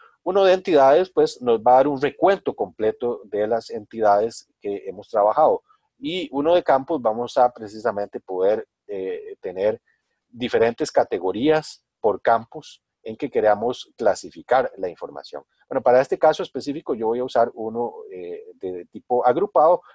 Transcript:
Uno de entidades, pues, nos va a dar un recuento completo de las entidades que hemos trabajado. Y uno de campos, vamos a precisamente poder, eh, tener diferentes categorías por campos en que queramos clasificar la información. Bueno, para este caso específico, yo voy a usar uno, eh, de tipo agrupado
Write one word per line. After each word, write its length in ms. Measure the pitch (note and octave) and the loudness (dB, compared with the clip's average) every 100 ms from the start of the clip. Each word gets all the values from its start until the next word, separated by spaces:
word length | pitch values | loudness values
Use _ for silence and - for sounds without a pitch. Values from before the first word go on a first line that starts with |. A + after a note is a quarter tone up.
| _ _ | _ _
Uno 200 | F3 G3 | -2 2
de 80 | F#3+ | 4
entidades, 580 | F#3 F#3+ D3 C3+ D#3 F#3 | 2 4 4 6 6 2
pues, 300 | D#3 D#3 - | 0 0 0
nos 200 | B2 A2+ | 0 2
va 140 | A2 | 6
a 20 | C3 | 6
dar 100 | C#3+ | 4
un 140 | C3+ | 0
recuento 560 | C#3 - F#3 G3 - - | -4 0 0 2 -2 -6
completo 640 | F#2+ - A2 A2 A#2+ - | -8 -4 -4 -2 -6 -6
de 220 | G#2 G#2 G#2+ | -8 -4 -2
las 240 | A2+ - | -2 -6
entidades 800 | A2+ G#2 A2 G#2+ G2+ A2+ - - _ | -14 -10 0 2 4 0 -6 -20 _
que 220 | G2+ G2+ G2 | -10 -8 -10
hemos 200 | F#2 - | -14 -4
trabajado. 540 | G#2+ G#2 C#3 D3 F2+ _ _ _ _ | 0 2 4 2 2 _ _ _ _
Y 320 | C#3+ F3+ E3 | -8 -6 -6
uno 240 | C3+ D#3 F3+ | -4 2 2
de 80 | |
campos, 360 | E3 C3+ C3 D#3 | 2 0 0 -4
vamos 380 | A2+ A2+ A#2+ - | -2 -2 -2 2
a 140 | - | 2
precisamente 640 | - G#2 A2 A2+ G2+ G2+ B2 | 0 -14 -6 -4 -4 -6 -10
poder, 480 | - F#2 F#2+ A2 - _ - | -8 0 0 0 -4 _ -12
eh, 480 | G2 F#2 F2 - G2 | -8 -8 -10 -12 -14
tener 400 | G2 F2+ G#2+ A2+ _ _ _ _ _ | -12 -4 -2 -2 _ _ _ _ _
diferentes 640 | A#2 A#2+ A2+ A2+ A#2 D3+ | -8 -2 0 0 0 -2
categorías 920 | C3+ A#2+ G2 F#2 G2+ D3 D#3 - - _ _ | 0 0 -2 -4 -2 0 0 -2 -16 _ _
por 200 | G#2+ F#2 | -2 0
campos 640 | - A2+ A#2 D#3 - - _ _ | 0 0 -2 -18 -20 -20 _ _
en 120 | A2 A2 | -14 -10
que 140 | D3 | -6
queramos 640 | A#2+ G#2+ G#2 A#2 - - - | 0 2 2 0 -6 -12 -4
clasificar 760 | G#2+ F2+ F2 E2+ - B2+ A#2+ - | -2 -2 -6 -12 -2 0 0 -6
la 120 | F#2 | -10
información. 560 | D#2+ D#2 C#2+ - C#2+ - _ - | -10 -14 -16 -16 -18 -18 _ -8
Bueno, 140 | C3 | -2
para 180 | B2 B2+ | 4 4
este 180 | C3+ F#3 | 2 2
caso 240 | D#3+ D#3 | 2 2
específico, 520 | E3+ C3 C#3+ C#3 - A#2 | -4 -10 -8 -10 -8 -4
yo 100 | A2+ | -2
voy 140 | A#2+ | -2
a 40 | |
usar 240 | C3 B2 A#2 | -2 0 0
uno, 400 | - A2 A#2 A#2 F2+ F2 | -2 -8 -6 -8 -8 -16
eh, 340 | F#2 F2 F2 F2+ | -14 -12 -14 -16
de 320 | F2+ F#2+ F2+ E2 | -12 -10 -10 -12
tipo 380 | - - B2 | -14 -4 0
agrupado 580 | A#2+ C#3 G3+ E3 D#3+ F3+ - | 2 0 0 2 4 2 -2